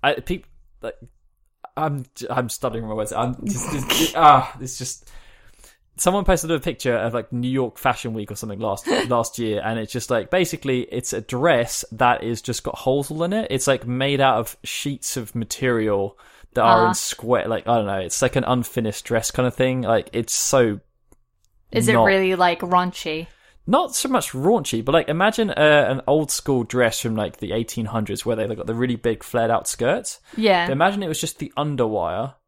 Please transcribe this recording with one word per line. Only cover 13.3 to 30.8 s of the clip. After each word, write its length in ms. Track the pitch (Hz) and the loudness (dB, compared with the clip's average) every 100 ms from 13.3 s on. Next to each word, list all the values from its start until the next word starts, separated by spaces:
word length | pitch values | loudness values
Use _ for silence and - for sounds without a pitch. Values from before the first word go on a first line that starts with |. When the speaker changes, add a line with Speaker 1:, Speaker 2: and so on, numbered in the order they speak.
Speaker 1:
it. 160 | 208 220 | -2 -2
It's, 160 | 131 - | -2 0
like, 200 | 131 120 | 0 0
made 340 | 123 135 139 | -2 0 2
out 180 | 135 113 | 2 2
of 180 | 113 - | -2 -8
sheets 520 | - - 143 135 - - | -10 -6 -6 -6 -6 -8
of 180 | 110 | -6
material 840 | 120 113 - 131 117 110 101 98 - - - - | -6 -6 -2 0 2 2 0 -2 -6 -20 -20 -6
that 80 | - | 2
are 240 | 117 113 117 | 6 6 4
Speaker 2:
Ah. 20 | |
Speaker 1:
in 60 | |
square, 520 | 120 - - 113 120 104 | 2 -4 -8 0 0 2
like, 180 | 113 - | -4 0
I 80 | 117 | 0
don't 100 | 104 | 0
know, 120 | 98 | -4
it's 240 | 90 - | -4 0
like 140 | 127 135 | 0 0
an 80 | |
unfinished 600 | - 127 117 - 110 104 | 0 0 0 -2 -4 -4
dress 260 | - 113 - | -2 -2 -2
kind 160 | - 127 | -2 -2
of 80 | |
thing. 280 | - 131 127 | 2 0 0
Like, 260 | 120 113 - | 2 0 0
it's 200 | 113 113 | -4 -4
so 460 | - - 139 117 104 _ _ _ _ _ _ _ _ _ | -2 2 4 4 2 _ _ _ _ _ _ _ _ _
Speaker 2:
Is 140 | 226 233 | 0 2
it 40 | |
Speaker 1:
not 100 | 220 | 6
Speaker 2:
really, 300 | 220 190 190 | 6 6 2
like, 260 | 185 180 175 | 4 2 2
raunchy? 680 | 180 180 180 - - 156 165 _ _ _ - | 2 2 2 -4 -6 -6 -8 _ _ _ 2
Speaker 1:
Not 280 | 254 359 - | 2 2 -2
so 120 | 277 | 0
much 220 | 254 - | 0 -2
raunchy, 500 | 131 151 226 139 113 | -2 2 2 0 -4
but, 80 | 113 | 2
like, 140 | 156 - | 2 2
imagine, 400 | 160 196 214 214 | 2 2 2 -2
uh, 360 | - 151 147 113 | 4 6 6 4
an 100 | 135 - | 0 2
old 240 | 147 151 | 2 2
school 320 | - - 135 | -4 0 0
dress 360 | 117 123 120 - | 0 2 2 2
from, 140 | 120 110 | -4 -2
like, 220 | 104 - | -2 -4
the 140 | - | -4
eighteen 320 | 110 117 - 110 | -4 -4 -6 -4
hundreds 380 | 113 107 98 | -4 -4 -4
where 120 | - 113 | -4 -2
they 100 | 110 | -2
got 120 | 107 107 | -4 -6
the 80 | |
really 220 | 113 127 120 | -2 -2 -2
big 260 | 120 110 | -2 -4
flared 280 | - 123 117 | -2 0 2
out 160 | 113 - | 0 -2
skirts. 520 | - 120 196 - - _ - | -2 0 0 -4 -14 _ -2
Speaker 2:
Yeah. 300 | 220 185 170 | 2 4 2
Speaker 1:
But 60 | |
imagine 300 | 135 | 2